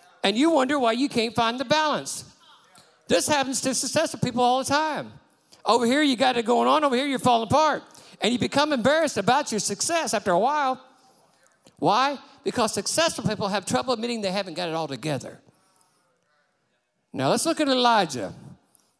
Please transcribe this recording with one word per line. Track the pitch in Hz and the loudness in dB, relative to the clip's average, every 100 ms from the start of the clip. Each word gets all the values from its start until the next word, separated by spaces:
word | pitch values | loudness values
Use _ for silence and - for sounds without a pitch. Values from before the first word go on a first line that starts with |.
| _ _ | _ _
And | 196 214 | -2 2
you | 320 | 2
wonder | 311 262 294 | 4 2 0
why | 233 | 0
you | 240 277 | 0 0
can't | 233 226 | 0 -2
find | 233 226 247 | 0 -2 -2
the | 254 | -2
balance. | 302 302 208 135 - - _ _ _ _ - _ _ - | 0 0 -2 -6 -10 -14 _ _ _ _ -20 _ _ -2
This | - - | 0 2
happens | 294 262 262 | 0 0 -2
to | 262 | -2
successful | - 262 294 311 233 | -2 -2 -2 -2 -2
people | 247 240 | -4 2
all | 247 262 | 2 2
the | 254 | 0
time. | 285 311 247 113 - _ _ _ - - | 0 0 -4 -10 -16 _ _ _ -6 0
Over | 240 233 | 2 4
here, | 285 | 4
you | 294 214 | 2 2
got | 254 240 | 2 2
it | 220 | 2
going | 240 240 | 2 4
on. | 294 | 4
Over | 285 247 | 2 0
here, | 285 | 0
you're | 254 | 0
falling | 254 226 214 | 2 2 2
apart. | 269 311 190 - - - - | 2 2 0 -8 -20 -20 -4
And | 214 | -2
you | 240 | 0
become | 247 277 302 | 0 0 0
embarrassed | 269 247 277 - 214 | 2 2 2 2 0
about | 196 262 - | 2 2 0
your | 214 | -4
success | - 196 - 330 277 | -4 -4 -2 -2 -2
after | 214 196 | -2 2
a | 175 | 2
while. | 240 302 262 254 - _ _ _ _ _ _ _ _ - | 2 2 0 -4 -10 _ _ _ _ _ _ _ _ -2
Why? | 156 214 277 269 - - | 2 2 0 -4 -12 -10
Because | - 254 220 | -6 -2 -2
successful | 208 - - 330 302 214 | -2 -2 0 0 0 -4
people | 202 202 | -4 -4
have | 202 185 | -4 -2
trouble | 247 247 | -2 -2
admitting | 226 240 233 | -4 -4 -4
they | 196 | -4
haven't | 196 190 156 | -4 -6 -6
got | 170 | -4
it | 160 | -4
all | 151 | -6
together. | 127 156 131 - - _ _ _ _ _ _ _ _ _ _ _ _ _ _ _ _ _ | -6 -6 -6 -8 -16 _ _ _ _ _ _ _ _ _ _ _ _ _ _ _ _ _
Now, | - 135 | -4 0
let's | 226 330 | 0 0
look | 320 | 0
at | 285 | 0
Elijah. | 254 247 220 165 123 92 87 - - _ _ _ | 2 2 2 0 -4 -8 -12 -20 -20 _ _ _